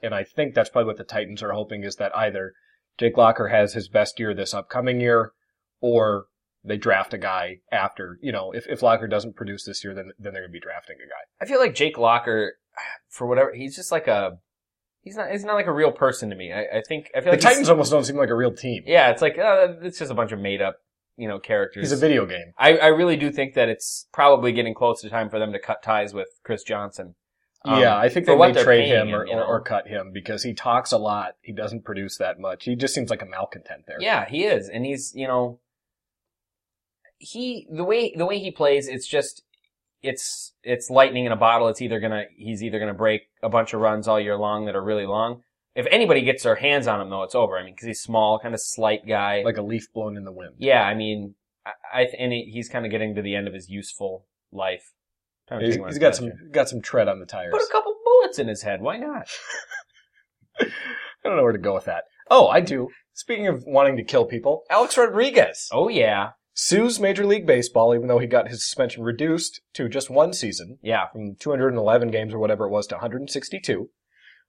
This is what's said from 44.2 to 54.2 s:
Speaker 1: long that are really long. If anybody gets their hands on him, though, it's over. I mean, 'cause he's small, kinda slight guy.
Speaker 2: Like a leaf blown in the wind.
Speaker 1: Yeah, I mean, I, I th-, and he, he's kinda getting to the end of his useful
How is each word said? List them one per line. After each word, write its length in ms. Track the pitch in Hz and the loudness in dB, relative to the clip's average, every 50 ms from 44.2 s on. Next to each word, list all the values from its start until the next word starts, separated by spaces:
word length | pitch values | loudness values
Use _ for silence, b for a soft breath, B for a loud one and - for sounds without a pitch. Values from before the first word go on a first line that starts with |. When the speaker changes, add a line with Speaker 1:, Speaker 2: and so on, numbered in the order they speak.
| 104 104 101 | 2 0 -2
Speaker 1:
long 280 | 101 104 104 107 107 107 | -2 -2 -2 -2 -4 -4
that 100 | 104 98 | -4 -4
are 80 | 98 95 | -4 -2
really 220 | 107 107 104 98 | -2 -2 -2 -2
long. 360 | 98 101 107 113 117 120 120 _ _ _ _ _ _ - | -2 -2 -2 -2 -2 -4 -8 _ _ _ _ _ _ -8
If 120 | 127 120 - | -6 0 2
anybody 300 | 143 139 - 165 143 135 | 2 4 4 4 4 4
gets 220 | - 135 127 - - | 2 0 -2 0 0
their 120 | 117 107 | 0 0
hands 320 | - 139 143 143 139 123 | 2 2 0 0 0 0
on 140 | 120 104 101 | 0 -2 -2
him, 80 | 95 95 | -4 -6
though, 140 | 95 98 95 | -6 -6 -6
it's 100 | 92 - | -4 0
over. 220 | 123 113 98 95 | 0 0 0 -2
I 60 | 92 92 | -4 -8
mean, 120 | 92 92 | -10 -16
'cause 100 | - 117 | -14 -12
he's 140 | 117 104 - | -12 -10 -10
small, 360 | - - 113 110 107 107 107 107 | -8 -2 0 2 2 2 2 0
kinda 180 | 117 117 113 | -2 -6 -8
slight 500 | 110 - - - 110 110 107 110 104 - | -8 -8 -8 -4 -2 0 0 0 -2 -2
guy. 340 | 107 107 101 101 101 101 104 98 | -4 -2 -2 0 -2 -2 -2 -2
Speaker 2:
Like 140 | 117 110 | -2 -4
a 40 | 110 | -4
leaf 260 | 101 104 117 110 - - - | -4 -6 -6 -8 -8 -10 -10
blown 220 | 113 107 107 104 | -8 -8 -8 -10
in 60 | 101 98 | -12 -14
the 60 | 95 | -14
wind. 240 | 92 92 90 78 62 | -16 -16 -18 -18 -14
Speaker 1:
Yeah, 260 | - 127 135 127 117 101 | -2 2 4 4 4 4
I 100 | 101 107 | 2 0
mean, 420 | 110 107 107 107 104 101 101 101 _ _ _ _ _ - | -2 -4 -4 -6 -6 -8 -12 -16 _ _ _ _ _ -18
I, 60 | 101 - - - - 107 | -18 -18 -16 -16 -6 -2
I 100 | 127 127 | -2 -2
th-, 120 | 127 - 123 | -2 -2 -6
and 120 | 127 123 | -6 -6
he, 180 | 120 120 113 107 107 | -6 -6 -8 -10 -12
he's 160 | 120 113 - | -12 -12 -10
kinda 200 | - 120 113 107 | -8 -8 -6 -6
getting 260 | 107 110 110 107 101 | -6 -4 -4 -6 -6
to 60 | 107 | -6
the 120 | 101 101 101 | -6 -6 -6
end 120 | 101 101 | -6 -6
of 60 | 98 92 | -8 -10
his 160 | 95 87 90 | -14 -14 -14
useful 560 | 98 101 98 - - - 101 95 95 95 | -14 -14 -14 -14 -12 -10 -10 -10 -10 -12